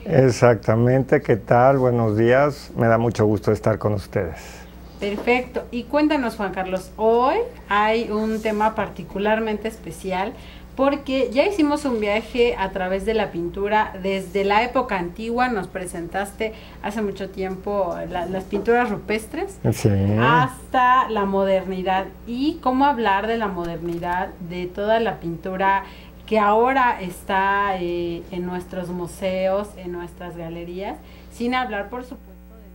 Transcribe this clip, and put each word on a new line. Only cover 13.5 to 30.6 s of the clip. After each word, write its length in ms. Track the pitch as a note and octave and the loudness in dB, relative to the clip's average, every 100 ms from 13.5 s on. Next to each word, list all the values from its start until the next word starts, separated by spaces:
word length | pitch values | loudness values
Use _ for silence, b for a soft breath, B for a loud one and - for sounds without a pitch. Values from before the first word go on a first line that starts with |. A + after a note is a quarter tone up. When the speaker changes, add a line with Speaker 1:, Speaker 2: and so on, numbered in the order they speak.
| F#3 G3+ G#3+ - F#3+ | -4 0 2 0 -4
Speaker 2:
desde 440 | F#3+ G3 F3+ G3 G3 | -4 -4 -2 -2 2
la 180 | G#3 | 2
época 340 | B3+ C4 B3+ G3 | 2 0 -2 -2
antigua, 520 | E3+ F3 A3+ A#3+ B3+ | -4 -6 -4 0 0
nos 180 | G#3+ F3+ | 0 -4
presentaste 840 | F#3 F3+ F3 E3 F#3+ G3+ - A3 B B B | -8 -8 -8 -6 -6 -6 -4 -6 B B B
hace 200 | G3+ G#3+ | -6 -4
mucho 280 | G3+ F#3+ F#3+ | -4 -4 -8
tiempo 640 | F#3+ F#3 F#3 G3+ G3+ F3 E3+ E3+ | -6 -6 -6 -4 -2 -2 -4 -6
la, 160 | F3 F3 | -4 -4
las 200 | F#3 - | -6 -4
pinturas 440 | G3+ A#3 A#3+ A#3 | -2 2 2 2
rupestres, 680 | G3 - G#3+ A3 D4 G4 - B2 | -2 -4 -4 -4 -8 -8 -2 -2
Speaker 1:
Sí. 160 | A2+ A2 G2 G2 G#2+ | 2 2 2 2 4
Speaker 2:
hasta 920 | A#2+ B3 B3+ - - C4 B3 B3+ B3 | 4 4 4 -2 -2 2 6 4 4
la 160 | G#3+ G3 | 0 0
modernidad. 800 | G3 G3 F#3+ F#3 F#3 F#3 F#3+ F#3+ - - | 2 2 2 0 -4 0 0 -2 -10 -10
Y 340 | A#3+ D4 E4 | -4 -2 -2
cómo 220 | B3+ C4 C#4+ | 0 2 2
hablar 420 | A#3 G#3 G3 A3 | 2 2 2 0
de 100 | A3+ | -2
la 120 | G3+ | -2
modernidad, 800 | F3 E3+ E3 E3+ E3+ F3 F3+ G3 - E3+ | -4 -6 -6 -6 -4 -4 -2 -4 -8 -10
de 160 | F3+ F3+ | -8 -6
toda 360 | G3+ G#3 A3+ | -4 0 2
la 180 | A3 - | 0 -4
pintura 640 | E3+ E3+ F#3+ F#3 G3 G3 F#3+ B B - - | -6 -8 -6 0 2 0 -2 B B -18 -2
que 140 | G#3+ | 2
ahora 640 | G3+ A3 B3 C4+ B3 - | 4 4 4 4 2 0
está, 720 | F3+ - - F#3+ G3 G3+ G3+ F#3 | -6 -8 -2 0 2 2 0 -2
eh, 440 | F3 F3 F3 E3+ - | -2 -2 -4 -6 -8
en 140 | F3+ F3+ | -8 -6
nuestros 420 | F3+ F3+ F#3 F3 | -6 -8 -8 -8
museos, 800 | F3+ F3 - F#3+ F#3 F#3+ G3 G3+ F#3 | -6 -8 -6 -4 -2 0 0 -4 -10
en 160 | F3+ | -10
nuestras 460 | F3 F3 - F3 E3+ | -10 -10 -12 -14 -12
galerías, 580 | E3 E3+ | -10 -10